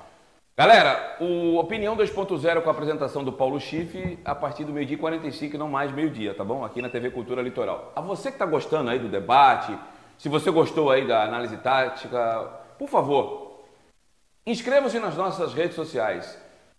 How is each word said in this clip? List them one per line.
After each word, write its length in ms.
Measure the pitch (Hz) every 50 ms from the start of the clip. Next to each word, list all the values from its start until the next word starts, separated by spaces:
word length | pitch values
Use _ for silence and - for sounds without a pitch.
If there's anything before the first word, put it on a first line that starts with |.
| - - - _ _ _ _ _ _ _ _
Galera, 600 | - 143 185 226 202 165 143 127 - - - - -
o 380 | 160 180 175 175 170 170 165
Opinião 400 | 170 165 165 220 220 208 208 220
dois 140 | 214 214 208
ponto 280 | - 196 196 185 185 151
zero 240 | 131 170 170 165 170
com 60 | 160
a 40 | 151
apresentação 520 | 156 151 151 156 151 139 127 - 143 139
do 80 | 127 123
Paulo 260 | - 135 131 143 147
Schiff 640 | 143 - - 156 175 170 - 185 185 180 175 - -
a 120 | - 143
partir 260 | - 151 139 135 - 156
do 100 | 147 147
meio-dia 220 | 147 143 127 151
e 60 | 156
quarenta 260 | 160 160 165 160 160
e 60 | 151 123
cinco, 260 | - 156 147 147 147
não 80 | 151
mais 240 | 151 139 135 143 143
meio-dia, 420 | 135 139 156 160 131 113 107 101 98
tá 120 | - 98
bom? 200 | 98 120 139 123
Aqui 160 | 107 - 120
na 80 | 120 123
T 120 | 117 120
V 100 | 120 127
Cultura 320 | 123 127 113 113 123 127 123
Litoral. 480 | 127 123 131 113 95 90 - - - -
A 40 | -
você 300 | 156 185 196 - - 277
que 80 | - -
tá 80 | 208
gostando 420 | 180 156 139 - - 156 156 135 117
aí 120 | 120 131
do 80 | 127 107
debate, 680 | 101 98 95 92 120 135 143 131 117 - - - 104 - - - - - - - -
se 120 | _ - 156
você 200 | 143 156 139 180
gostou 440 | 160 160 156 - - 160 151 139 131
aí 120 | 135 135
da 200 | 117 117 110 107
análise 320 | 110 117 120 123 110 107
tática, 920 | 95 - 127 131 131 131 123 113 - - 113 123 123 117 113 113 113 101 - - - - - - -
por 100 | 277 277
favor, 760 | - 202 143 135 143 135 110 104 - - - - - - - - _ _ _ _ _ _ _ _ _ _ _ _ _ _ -
inscreva-se 540 | 214 233 - - 247 262 285 277 240 202 233
nas 160 | 220 190 147
nossas 360 | 160 190 190 - - 170 139 117
redes 220 | 143 170 170 165
sociais. 680 | 165 156 135 - 123 110 107 92 87 82 - - - - - - - _ _ _